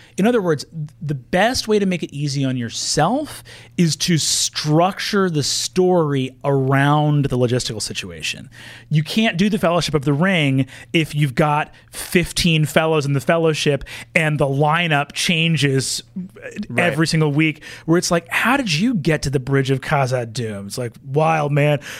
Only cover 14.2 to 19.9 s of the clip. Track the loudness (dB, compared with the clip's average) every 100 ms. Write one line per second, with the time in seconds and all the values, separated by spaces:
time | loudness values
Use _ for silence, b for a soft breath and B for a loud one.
14.2 | 0 0 0 2 2 2 0 0 -2 -4
15.2 | -2 0 2 2 2 0 -2 -6 -10 -12
16.2 | -12 -14 -16 -12 -6 0 0 2 2 2
17.2 | 2 2 0 -2 B B B 0 2 -2
18.2 | 0 0 2 0 0 0 0 0 0 0
19.2 | 0 -4 0 0 2 -2 0